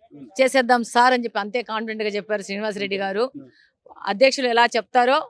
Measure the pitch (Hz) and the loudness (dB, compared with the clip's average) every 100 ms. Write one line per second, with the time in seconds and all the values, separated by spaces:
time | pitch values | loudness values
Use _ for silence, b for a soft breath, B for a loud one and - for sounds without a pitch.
0 | _ - 262 - 262 262 240 247 226 240 | _ -20 -10 0 2 2 2 2 2 2
1 | 247 254 233 214 202 240 220 220 220 220 | 4 2 -2 -6 -6 -6 -6 -6 -6 -6
2 | 214 208 208 208 190 196 214 202 196 196 | -4 -4 -4 -6 -6 -6 -6 -6 -6 -4
3 | 196 196 254 - 131 B B _ _ - | -4 -4 -4 -6 -20 B B _ _ -10
4 | - 202 269 262 247 233 240 233 - 247 | -6 2 2 2 0 2 2 2 0 2
5 | 247 294 311 | 4 2 -2